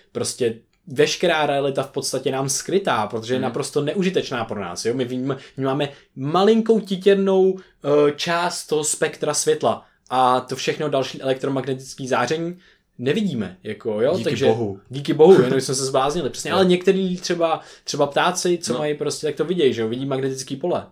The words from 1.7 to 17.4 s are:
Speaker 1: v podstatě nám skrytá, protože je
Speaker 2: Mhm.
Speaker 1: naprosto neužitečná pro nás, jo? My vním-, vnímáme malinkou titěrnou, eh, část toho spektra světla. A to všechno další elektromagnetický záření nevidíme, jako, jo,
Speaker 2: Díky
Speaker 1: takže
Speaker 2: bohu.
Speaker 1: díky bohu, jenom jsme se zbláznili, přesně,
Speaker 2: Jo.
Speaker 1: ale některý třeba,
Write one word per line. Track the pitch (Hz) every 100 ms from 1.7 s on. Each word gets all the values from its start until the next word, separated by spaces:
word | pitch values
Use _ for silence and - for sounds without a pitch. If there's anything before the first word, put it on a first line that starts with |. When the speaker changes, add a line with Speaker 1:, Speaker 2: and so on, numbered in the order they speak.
| 135
Speaker 1:
v | 127
podstatě | 139 - 131 135
nám | 131 139
skrytá, | - - 180 190 120 104
protože | 110 113
je | 131
Speaker 2:
Mhm. |
Speaker 1:
naprosto | 127 120 139 147
neužitečná | 147 202 185 180 - 123 110
pro | 104
nás, | 87 87 113
jo? |
My | 127 120
vním-, | 127 135 135 - -
vnímáme | 135 143 143 - _ -
malinkou | 139 170 202 226 226 226
titěrnou, | - 185 202 196 196 190 190 185
eh, | - _ 143 147 147 147
část | 175 170 175 - -
toho | 151
spektra | 147 - 156 156 147
světla. | 147 156 156 127 101 - _ -
A | 127 127 127
to | 127 135
všechno | - 147 151
další | 139 127 -
elektromagnetický | 135 131 135 135 135 131 - - 127
záření | 120 123 160 170 175 _ _ _ -
nevidíme, | 123 180 202 123 92 90
jako, | 107 104 117 104
jo, | 127 185
Speaker 2:
Díky | 170
Speaker 1:
takže | 143 131
Speaker 2:
bohu. | 120 107 98 -
Speaker 1:
díky | 131 143
bohu, | 147 160 180
jenom | 127 135
jsme | 127 131
se | 131
zbláznili, | 135 139 170 127
přesně, | - 151
Speaker 2:
Jo. | 175
Speaker 1:
ale | 185
některý | 180 196 190 190 180
třeba, | - 170